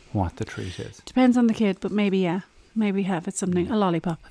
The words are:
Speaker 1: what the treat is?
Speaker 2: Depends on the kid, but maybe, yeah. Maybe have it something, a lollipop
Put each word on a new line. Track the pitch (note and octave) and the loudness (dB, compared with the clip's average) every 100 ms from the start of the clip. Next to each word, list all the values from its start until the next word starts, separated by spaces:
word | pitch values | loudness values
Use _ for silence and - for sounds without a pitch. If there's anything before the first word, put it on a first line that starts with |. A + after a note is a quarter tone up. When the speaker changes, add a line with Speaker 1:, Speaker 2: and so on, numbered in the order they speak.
| - | -6
Speaker 1:
what | G#2+ F2+ - | -2 -2 -4
the | |
treat | G#2+ - G2+ F2 | -10 -8 -10 -10
is? | G2 - - | -12 -14 -6
Speaker 2:
Depends | - B3+ B3 | 2 4 6
on | A#3 | 4
the | |
kid, | A3 G#3+ F#3 | 2 0 0
but | G3 | -4
maybe, | G3 G3+ F#3+ | 0 0 2
yeah. | F#3 F3+ - _ - A3 | 0 -2 -6 _ -10 -2
Maybe | G#3 G3 | 0 0
have | F#3 F3+ F3+ | 0 -2 -4
it | - | -4
something, | G#3 F3+ F3 | -2 0 0
a | A3 | 2
lollipop | G3 E3+ F3+ D#3+ - | 2 2 -2 -6 -8